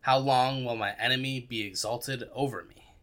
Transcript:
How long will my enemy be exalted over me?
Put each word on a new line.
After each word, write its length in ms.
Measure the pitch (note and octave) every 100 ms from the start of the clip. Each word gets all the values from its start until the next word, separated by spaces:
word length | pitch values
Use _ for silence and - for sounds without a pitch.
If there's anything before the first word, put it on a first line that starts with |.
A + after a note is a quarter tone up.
How 160 | - C3
long 440 | C3+ B2+ B2+ C3+
will 140 | B2+ A2+
my 160 | G2+ G#2
enemy 420 | A2+ C3 C3 C3
be 220 | B2 A2+
exalted 640 | G2+ F#2+ G#2+ A#2+ - B2+ A2+
over 300 | B2 C#3 G2+
me? 280 | - - - -